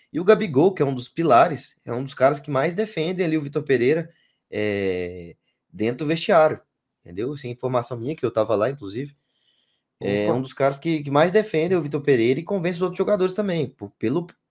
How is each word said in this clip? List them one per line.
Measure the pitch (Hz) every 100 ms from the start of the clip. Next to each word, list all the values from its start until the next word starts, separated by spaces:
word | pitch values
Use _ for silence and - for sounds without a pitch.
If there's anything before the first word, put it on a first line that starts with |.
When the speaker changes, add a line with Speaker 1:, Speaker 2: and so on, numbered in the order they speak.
| _
Speaker 1:
E | 156
o |
Gabigol, | 180 208 202 135 185
que | 190
é | 139
um |
dos | 127 123
pilares, | - 165 120 175 135 - _
é | -
um | 120
dos | 139
caras | - 135 143
que | -
mais | 135 156 175
defendem | 214 170 160 185 175
ali | 156
o |
Vitor | 143 151
Pereira, | 143 131 127 160 165 _ _ _ _
é, | 107 107 101 95 90 90 90 85 - _ _ _
dentro | 92 110 123 151
do |
vestiário, | 165 - 175 156 151 _ _ _ _
entendeu? | - 90 120
Isso | 147 123
é |
informação | 120 127 127 117 120
minha, | 117 165
que |
eu | 117
tava | 110 107 104
lá, | 117
inclusive. | 143 101 107 143 _ _ _ _ _ _ _ _ _
É | 98 101 104
Speaker 2:
Opa. | 120
Speaker 1:
um |
dos | 131
caras | - 139 143
que, | 165 156
que | 143
mais | 143 175
defende | 208 208 156 165
o | 185
Vitor | 147 147
Pereira | 147 127 117 135
e |
convence | 170 202 170 175
os |
outros | 185 180
jogadores | 190 208 185
também, | 185 208 170 131
por, | - 101
pelo | _ 110 156 170 _ _